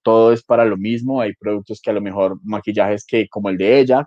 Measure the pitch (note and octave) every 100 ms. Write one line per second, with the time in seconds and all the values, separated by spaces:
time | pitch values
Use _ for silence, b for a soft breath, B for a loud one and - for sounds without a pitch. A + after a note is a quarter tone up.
0 | - A2+ A2+ A2+ - A#2 A2+ F#2+ G#2 A#2
1 | B2 C3+ G#2+ G2 G#2 G#2 G2 G#2+ - G#2+
2 | G2+ G2+ F#2+ F#2+ G#2 G#2 G#2+ G#2 G2 G#2
3 | - A#2 G#2 G#2+ G2+ F2+ G2 C3+ B2+ B2+